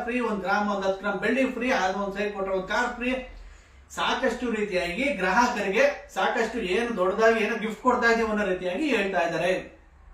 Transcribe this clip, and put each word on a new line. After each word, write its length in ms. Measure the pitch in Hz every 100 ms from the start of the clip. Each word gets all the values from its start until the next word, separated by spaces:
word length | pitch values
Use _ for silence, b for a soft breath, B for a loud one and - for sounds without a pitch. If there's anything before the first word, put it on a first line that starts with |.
ಫ್ರೀ, 160 | 233 247
ಒಂದು 200 | 226 196
ಗ್ರಾಮ್, 280 | 180 208 208
ಒಂದು 200 | 196 190
ಹತ್ತು 120 | 190
ಗ್ರಾಮ್ 200 | 202 190
ಬೆಳ್ಳಿ 320 | 214 254 254
ಫ್ರೀ, 180 | 220 254
ಅದು 280 | 220 190 202
ಒಂದು 200 | 196 196
ಸೈಟ್ 160 | 208
ಕೊಟ್ರೆ 200 | 196 190
ಒಂದು 140 | 190 180
ಕಾರ್ 280 | 220 240 226
ಫ್ರೀ." 300 | 247 262 - b b b b b b
ಸಾಕಷ್ಟು 560 | - 165 - 254 - 240
ರೀತಿಯಾಗಿ 540 | 208 202 180 170 180
ಗ್ರಾಹಕರಿಗೆ 1040 | 277 190 185 208 247 208 196 202 285 - -
ಸಾಕಷ್ಟು 440 | 190 - 233 220 240
ಏನು 380 | 180 208 240 185
ದೊಡ್ಡದಾಗಿ 480 | 185 202 226 226
ಏನೋ 120 | 208 220
ಗಿಫ್ಟ್ 240 | 214 -
ಕೊಡ್ತಾ 280 | 254 226 240
ಇದೀವಿ 180 | 233 220
ಅನ್ನೋ 180 | 208 196
ರೀತಿಯಾಗಿ 420 | 180 180 196 311
ಹೇಳ್ತಾ 320 | 214 196 180
ಇದ್ದಾರೆ. 600 | 170 165 175 185 - - - - -